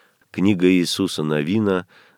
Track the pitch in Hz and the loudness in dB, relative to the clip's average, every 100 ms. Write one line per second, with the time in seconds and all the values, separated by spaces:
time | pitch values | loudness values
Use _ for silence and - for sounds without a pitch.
0 | _ _ _ - 98 92 90 92 82 - | _ _ _ -2 0 2 4 4 0 -2
1 | 92 - 76 76 76 110 101 92 92 _ | -4 -4 -4 -2 -2 0 0 -2 -4 _
2 | _ | _